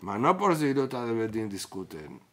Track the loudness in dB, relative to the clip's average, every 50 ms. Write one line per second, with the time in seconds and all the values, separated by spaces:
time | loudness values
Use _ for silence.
0 | -8 -4 0 2 4 4 4 4 4 2 4 4 4 2 4 2 2 0 0 -4
1 | -2 0 0 0 0 0 0 -2 -2 -2 -4 -6 -8 -8 -8 -10 -10 -10 -12 -14
2 | -12 -14 -16 -18 _ _